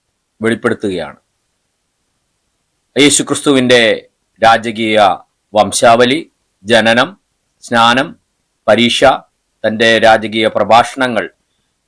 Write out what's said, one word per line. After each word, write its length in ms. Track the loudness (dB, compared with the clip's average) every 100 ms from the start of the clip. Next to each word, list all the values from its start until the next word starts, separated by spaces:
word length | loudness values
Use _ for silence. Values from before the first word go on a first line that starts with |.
| _ _ _ _
വെളിപ്പെടുത്തുകയാണ്. 760 | -4 -2 -4 -4 -6 -8 -10 -16 _ _ _ _ _ _ _ _ _ _ _ _ _ _ _ _ _ 0
യേശുക്രിസ്തുവിന്റെ 1080 | 0 0 -4 -4 -2 0 2 2 2 0 -6 _ _ _
രാജകീയ 760 | 2 2 -2 -6 -2 2 2 0 -8 _ _
വംശാവലി, 760 | -2 -2 0 0 2 0 -2 -8 _ _ _
ജനനം, 540 | -2 0 0 0 -2 -8 _ _ _ _
സ്നാനം, 540 | -6 -2 0 0 -4 -10 _ _ _ _ -2
പരീക്ഷ, 360 | 0 0 2 0 0 -4 _ _ _ -8
തന്റെ 320 | -2 0 2
രാജകീയ 480 | 4 2 0 -4 -2
പ്രഭാഷണങ്ങൾ, 840 | -2 2 2 2 -2 -4 -4 -8 -12 _ _ _ _